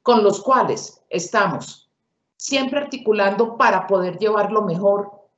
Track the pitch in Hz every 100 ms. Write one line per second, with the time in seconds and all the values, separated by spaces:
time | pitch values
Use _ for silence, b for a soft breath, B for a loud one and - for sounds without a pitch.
0 | - 226 202 196 - 254 190 - - -
1 | - 175 - 214 196 - - - _ _
2 | _ _ _ - - 269 262 294 285 -
3 | 214 208 196 202 226 - 240 190 - 190
4 | 180 165 214 214 196 214 196 170 202 202
5 | 202 - _